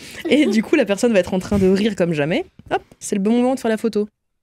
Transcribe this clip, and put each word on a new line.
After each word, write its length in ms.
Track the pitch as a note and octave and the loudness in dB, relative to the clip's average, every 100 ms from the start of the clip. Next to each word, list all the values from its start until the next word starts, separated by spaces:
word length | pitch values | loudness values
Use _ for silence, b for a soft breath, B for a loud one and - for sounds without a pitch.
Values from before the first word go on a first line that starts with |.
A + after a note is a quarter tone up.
| B B E4+ | B B 0
Et 180 | C4+ B3+ | 2 2
du 160 | G#3+ | 0
coup, 100 | G#3 | 0
la 100 | D#4+ | 0
personne 280 | E4 G3 A#3+ | 0 0 2
va 80 | G#3 | 2
être 120 | F3+ | 2
en 60 | F#3 | -2
train 200 | - G3+ | -2 0
de 100 | F#3 | 2
rire 260 | F#3+ G#3+ | 2 0
comme 180 | G3 E3+ | 0 -2
jamais. 320 | D3+ C#3+ A3+ F#4+ _ - | 0 -2 -2 -4 _ -6
Hop, 100 | F4+ - - | -6 -8 -14
c'est 160 | - | -6
le 80 | G#3+ | -2
bon 80 | G3+ | 0
moment 240 | A#3+ B3 | 2 0
de 60 | C4 | 0
faire 100 | A#3 | -2
la 80 | A3 | -2
photo. 300 | A3+ G#3 G#3 _ _ _ | -2 -2 -4 _ _ _